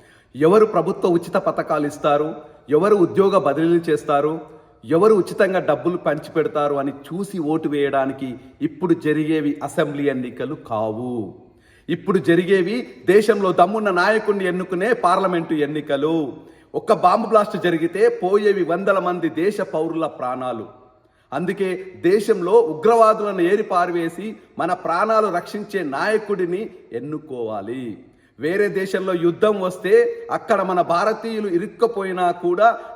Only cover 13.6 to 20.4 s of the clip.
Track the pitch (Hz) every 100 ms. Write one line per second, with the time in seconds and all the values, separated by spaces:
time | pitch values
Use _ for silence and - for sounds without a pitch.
13.6 | 180 220 208 180 190 214 214 202 185 180
14.6 | 185 180 214 247 175 190 190 175 165 156
15.6 | 143 151 147 139 151 165 139 - - -
16.6 | _ - - 190 180 214 214 220 208 180
17.6 | 175 165 165 185 233 - 180 208 208 196
18.6 | 160 175 196 190 180 180 160 151 185 214
19.6 | 185 156 165 160 156 - 127 127